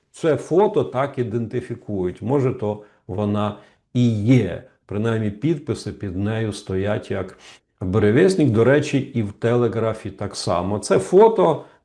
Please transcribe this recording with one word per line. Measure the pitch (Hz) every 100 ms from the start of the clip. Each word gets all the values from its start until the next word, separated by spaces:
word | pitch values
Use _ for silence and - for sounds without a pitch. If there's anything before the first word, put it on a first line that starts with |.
| _
це | - 165 143
фото | - 160 208 185
так | 123 123 139 139
ідентифікують. | 117 117 113 123 - 120 - 101 90 90
Може, | 101 143 127
то | - 107 104 - _ -
вона | 101 104 104 104 104 - _ _
і | 123 120 110
є. | 101 131 98 80 - _ -
Принаймні | 101 113 113 107
підписи | 101 147 160 147 135 -
під | - 101 90
нею | 101 110 110
стоять | 101 - 95 98 107 -
як | 101 95 - - - _ _
буревісник. | 92 101 104 117 190 190 147
До | 107
речі, | 117 147 147 139
і | 127 120
в | 101
Телеграфі | - 113 120 120 113 113 110 104
так | - 101 -
само. | - 87 90 101
Це | - 117
фото, | - 180 220 220 175 - - _